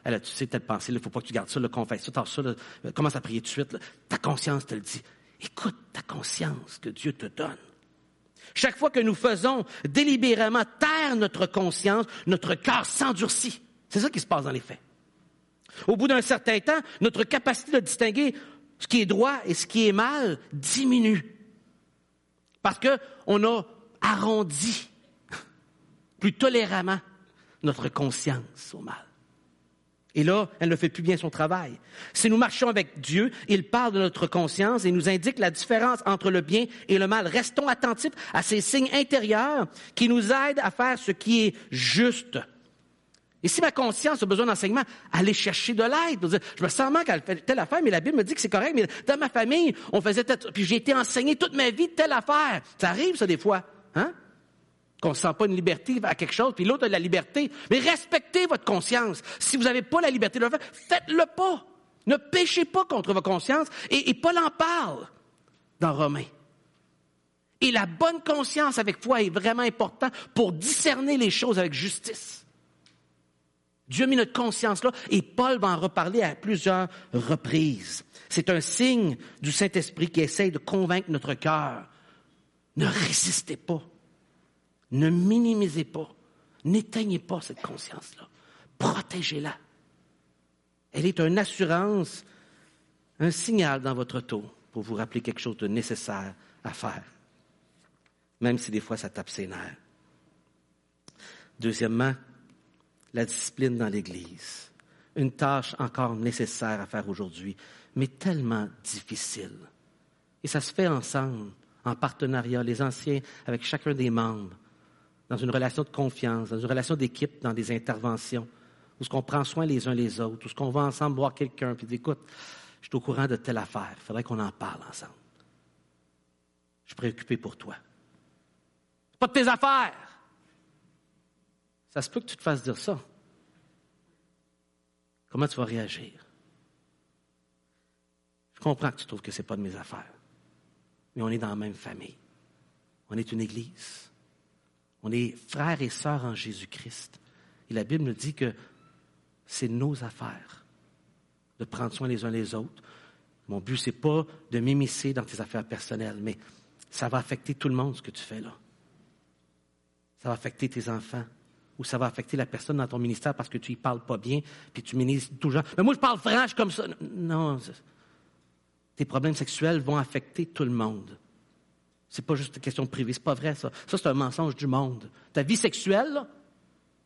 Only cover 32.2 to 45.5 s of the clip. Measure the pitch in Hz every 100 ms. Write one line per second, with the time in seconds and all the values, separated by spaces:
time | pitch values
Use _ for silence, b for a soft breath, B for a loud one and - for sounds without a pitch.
32.2 | 226 226 247 - 240 208 156 - 131 170
33.2 | 254 B - 196 - 240 240 196 185 -
34.2 | 170 175 160 - 202 240 185 180 160 185
35.2 | 196 262 185 156 - 226 240 240 - 196
36.2 | 190 180 151 214 233 B - 190 190 220
37.2 | 175 208 233 - 285 240 247 214 311 B
38.2 | B 165 - 214 - 269 262 285 277 269
39.2 | 214 214 269 294 175 B B - 233 240
40.2 | 202 269 285 277 196 - 247 247 - 185
41.2 | 220 233 214 B B 127 127 160 247 233
42.2 | - 127 - - _ _ _ _ _ _
43.2 | _ _ 175 - 320 - 247 - 294 285
44.2 | 190 196 240 202 196 240 247 B B 165
45.2 | 196 196 202